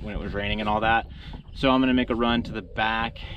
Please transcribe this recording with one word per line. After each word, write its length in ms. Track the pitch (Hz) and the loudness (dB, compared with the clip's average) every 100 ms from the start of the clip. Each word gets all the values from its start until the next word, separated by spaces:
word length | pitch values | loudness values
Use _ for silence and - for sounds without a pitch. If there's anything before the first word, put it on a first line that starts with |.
when 100 | 104 | -6
it 60 | 95 | -6
was 120 | 98 | -6
raining 280 | 101 101 104 | -4 -2 -2
and 100 | 107 | 0
all 120 | 107 | 2
that. 260 | 110 113 - - - - - - | 4 2 0 -12 -14 -14 -14 2
So 160 | 135 | 4
I'm 100 | 131 | 6
gonna 100 | 131 | 6
make 200 | 127 123 | 4 2
a 40 | 117 | 2
run 280 | 117 117 | 2 2
to 80 | 107 | -2
the 100 | 110 | -8
back, 560 | 90 - 110 113 113 - - | -8 -2 0 0 -4 -6 -12